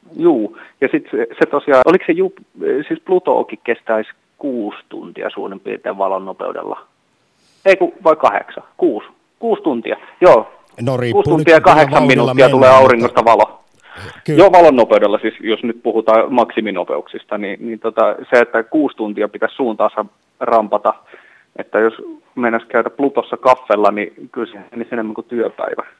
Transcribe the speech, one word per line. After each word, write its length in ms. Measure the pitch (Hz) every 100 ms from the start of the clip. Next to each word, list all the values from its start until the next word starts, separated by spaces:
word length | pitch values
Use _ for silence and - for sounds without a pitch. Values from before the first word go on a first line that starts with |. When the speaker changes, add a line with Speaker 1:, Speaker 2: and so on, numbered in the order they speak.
| _ -
Speaker 1:
Juu, 420 | 170 139 107 - - _
ja 80 | 131
sit 120 | 156 -
se, 160 | 110 117 -
se 120 | -
tosiaan, 320 | 143 - 131 127
oliko 180 | 180 -
se 60 |
ju-, 220 | 170 190 - _ - 85 131 151
siis 120 | 160 -
Plutokin 520 | 185 - 123 117 107
kestäisi 460 | - 117 - 110 107 - _ _
kuusi 400 | 147 123 104 - _
tuntia 420 | 95 87 87 95
suurin 300 | - 101 98
piirtein 380 | 107 104 - 98
valon 260 | 98 95
nopeudella? 640 | 95 92 92 90 101 104 _ _ _ _ _ _ _ _
Ei 120 | 196 185
ku, 180 | 175 -
vai 120 | 165 156
kahdeksan? 460 | 120 101 - - - _
Kuusi. 320 | 349 107 - _ _ _
Kuusi 240 | 233 208
tuntia, 340 | - 120 - 104 - _
joo. 300 | 180 123 107 _ _ -
Speaker 2:
No, 160 | 120 127
riippuu 260 | 120 196
Speaker 1:
Kuusi 80 | 147
Speaker 2:
nyt, 60 | 156
Speaker 1:
tuntia 180 | 156
ja 60 | 160
Speaker 2:
millä 40 |
Speaker 1:
kahdeksan 360 | 185 156 143 147
Speaker 2:
vauhdilla 340 | 131 127 120
Speaker 1:
minuuttia 0 |
Speaker 2:
mennään, 160 | 127 127
Speaker 1:
tulee 180 | 131 131
Speaker 2:
mutta 100 | 131
Speaker 1:
auringosta 460 | 131 120 117 -
valo. 360 | 117 107 104 - _ _ _ - - -
Speaker 2:
Kyllä. 140 | - 151
Speaker 1:
Joo, 140 | 190
valon 240 | 180 170 131
nopeudella 420 | 110 107 101 104
siis, 160 | 110 -
jos 220 | 101 110
nyt 200 | 120 113
puhutaan 520 | 120 110 110 110 -
maksiminopeuksista, 1040 | 127 113 - 107 92 87 71 - - _ 104
niin, 280 | 101 98 117
niin 140 | 110
tota, 360 | 113 110 107 104 -
se, 100 | 123
että 220 | 117 113
kuusi 340 | 113 160 139 -
tuntia 320 | 110 104 104
pitäisi 280 | 104 113 -
suuntaansa 500 | 127 104 107 - 101 _ _ _
rampata, 540 | 120 117 104 104 107 - _ - _ _ _ -
että 220 | - -
jos 160 | 110 - 339 320 _
meinas 280 | - 120 113 117
käydä 220 | 120 117
Plutossa 460 | - 139 - - 117
kaffella, 540 | 131 127 - 101 101
niin 380 | 104 95 - 71
kyllä 200 | - 113
se 60 | 101 92
menisi 180 | 117 117
enemmän 220 | 120 110
kuin 120 | 107 -
työpäivä. 560 | 120 110 - - - - _